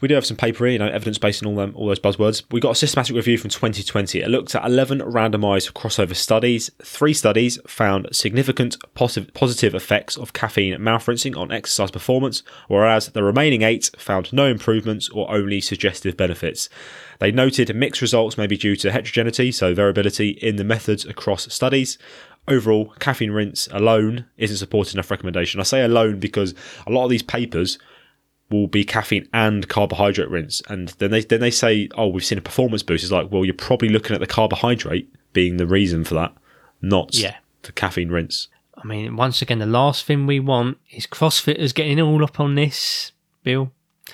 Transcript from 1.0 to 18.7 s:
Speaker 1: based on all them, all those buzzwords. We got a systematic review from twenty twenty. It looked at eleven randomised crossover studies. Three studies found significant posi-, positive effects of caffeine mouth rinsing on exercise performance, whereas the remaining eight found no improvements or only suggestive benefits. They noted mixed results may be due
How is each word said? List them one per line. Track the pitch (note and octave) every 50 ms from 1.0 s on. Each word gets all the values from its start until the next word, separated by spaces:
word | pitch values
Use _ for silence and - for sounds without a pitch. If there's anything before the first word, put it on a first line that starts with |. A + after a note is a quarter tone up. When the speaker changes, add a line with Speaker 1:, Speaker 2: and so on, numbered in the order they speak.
| G#2+ A2 G#2+
Speaker 1:
based | - - G#2 G#2 -
on | A2 G#2
all | G#2
them, | G2+ G2 G2+ -
all | - G#2+
those | G2+ G2 -
buzzwords. | - G2+ F#2+ G2+ G#2 A2 A2 - - -
We | A#2 A#2+
got | A#2+ B2
a | A#2
systematic | - D3+ C#3+ - C3+ A#2+ C3+ A#2
review | A#2+ A2 A#2+ A#2 A2+
from | - G2+
twenty | - - - A2+ G#2 G2+
twenty. | F#2+ - - G#2 G2 - - F#2
It | - A2
looked | A#2+ B2+ - - -
at | - -
eleven | B2 B2 C3 C3+ C3 C3+ C3+
randomised | - - A#2 A#2 A2 A2 G#2 G#2 G#2 G2+ G2 F#2+ - -
crossover | - - - G#2+ - - G2 E2+ F2+
studies. | - - - A2 A2 A#2+ B2 A#2+ A2 - - _ _
Three | - - - - D3 D3+ D3+
studies | - - A2 G2+ A2+ A#2+ A#2+ A#2+ - -
found | - - - A2 G2+ G2 F#2+ F#2+ -
significant | - - - G#2 G#2+ B2+ C3+ C3 B2+ - B2 A#2+ - - - _ -
posi-, | - B2 A#2+ - G#2+ F#2 -
positive | - - C#3 B2 A#2+ - A#2+ G2+ F2+
effects | F#2+ - - G#2 G#2 - - - -
of | A#2+ - -
caffeine | - A2+ A2 - G#2+ G2 F#2+ F2 -
mouth | G#2+ A2+ A2+ A2+ - A#2+
rinsing | A#2+ A#2+ - C3+ - D2+
on | F2+ -
exercise | - A2 - - - - G2 F#2
performance, | - F#2 - - B2+ C3 C3+ B2+ - - - - - - - -
whereas | G#2 G2 G#2+ A2+ A2 A2 - -
the | - A2
remaining | G2+ G2+ A2+ C#3 D3+ D3+ C3 A2
eight | A2 A2+ A#2 - - - -
found | - - - G2 F#2 F2 - B2+
no | C#3 C#3
improvements | C3+ A#2 G#2 - A#2 A2 A2 G#2 A2+ G#2+ F2 - -
or | - G#2 F#2 - G#2+
only | G#2 G2+ G2+ G2+ G2
suggestive | - - G2 - - F#2+ F2+ - - F#2+ E2+ -
benefits. | F#2+ F2 E2+ - - D#2+ - - - - - - - - - - - - - -
They | F#2+ G#2
noted | A2 B2+ C3 C3+ C3+ C3 A#2 A2 G#2
mixed | A#2 C#3 C#3+ - -
results | B2+ G#2+ B2 A2+ A2+ G#2+ -
may | A2+ G#2+
be | G2 G2+ G2
due | - G#2